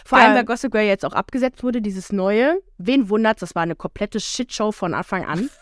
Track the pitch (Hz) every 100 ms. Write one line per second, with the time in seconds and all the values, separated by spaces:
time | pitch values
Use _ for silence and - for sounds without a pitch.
0 | - 254 254 311 226 233 262 214 214 196
1 | - - - 262 254 - 247 240 214 190
2 | 180 202 190 208 262 359 - - 185 269
3 | 202 214 220 220 180 - 165 160 - -
4 | 208 220 - - - - 214 208 180 151
5 | - 190 - 165 262 -